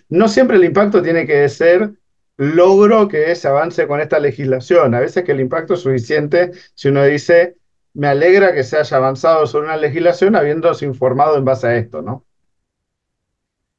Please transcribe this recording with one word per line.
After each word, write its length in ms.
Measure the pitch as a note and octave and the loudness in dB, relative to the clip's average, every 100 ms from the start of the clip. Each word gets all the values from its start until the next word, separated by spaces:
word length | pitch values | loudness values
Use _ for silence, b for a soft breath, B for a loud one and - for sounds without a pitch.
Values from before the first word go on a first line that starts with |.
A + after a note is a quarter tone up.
| - | -6
No 180 | E3 A3 | 0 0
siempre 300 | B3+ B3+ G#3+ | 2 2 2
el 60 | |
impacto 380 | F3 C#3 G3+ G3+ | 2 0 0 0
tiene 240 | D#3+ E3 D#3 | 0 -2 0
que 240 | D3 C#3+ | 0 0
ser 440 | - E3 F3+ G#3+ - _ _ _ - | 0 2 2 0 -10 _ _ _ -6
logro 680 | C#3 E3 F3+ G3 G#3 A3+ G3+ | -2 2 4 6 4 4 2
que 280 | D3+ D#3+ E3+ | 0 -2 -2
se 120 | D3 | -2
avance 400 | C#3 E3 - D3 | -2 -2 -4 -4
con 120 | C#3+ | -4
esta 200 | D3 D#3 | -2 -2
legislación. 760 | C#3+ A#2+ C3+ C3 - E3+ C#3+ A#2+ | -2 -4 -4 -4 0 2 2 0
A 40 | |
veces 240 | - F#3+ | -2 -4
que 80 | F3+ | -4
el 80 | C#3 | -4
impacto 320 | B2+ D#3+ D#3+ | -4 -6 -4
es 80 | F3+ | -4
suficiente 680 | C#3 C3 A2+ D3+ D3 E3+ F3 B B - | -2 -4 -2 -4 0 0 0 B B -6
si 140 | C#3 | -2
uno 140 | C#3 | 2
dice, 540 | C#3 D3 - E3+ F3 - _ _ _ | 2 0 2 2 2 -4 _ _ _
"Me 140 | - C#3+ | -6 -2
alegra 460 | C#3 E3+ G3 G3 | 2 4 4 4
que 100 | D3 | 0
se 140 | B2 D#3 | -2 -2
haya 200 | D3+ C#3 | -2 0
avanzado 500 | C3 C3+ E3 D#3+ D3+ | -2 -2 0 2 0
sobre 200 | D3 D3+ | -2 -4
una 100 | D#3 | -4
legislación 580 | D3+ D#3 E3+ F3 F#3+ G#3+ | -4 0 0 2 2 2
habiéndose 500 | D3 D#3 E3 D3+ C#3+ | 0 0 -2 -2 -6
informado 520 | B2 B2+ B2+ D3 D3 | -4 -2 0 0 0
en 80 | C3 | 0
base 220 | C3 A#2 | -2 -2
a 100 | A#2 | -2
esto", 240 | A2+ D2+ | -4 -10
¿no? 240 | F2 - _ _ _ _ _ _ _ _ _ _ _ _ _ _ _ | -12 -12 _ _ _ _ _ _ _ _ _ _ _ _ _ _ _